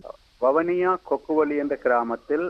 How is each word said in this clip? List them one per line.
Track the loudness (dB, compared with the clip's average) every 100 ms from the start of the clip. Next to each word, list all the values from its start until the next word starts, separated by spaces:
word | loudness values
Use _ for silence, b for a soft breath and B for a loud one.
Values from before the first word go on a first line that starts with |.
| -14 -20 _ _
வவனியா | 2 2 0 0 0 -2
கொக்குவலி | -2 -6 0 0 2 0
என்ற | -2 -2
கிராமத்தில் | 0 0 0 -6 -4 -4 -4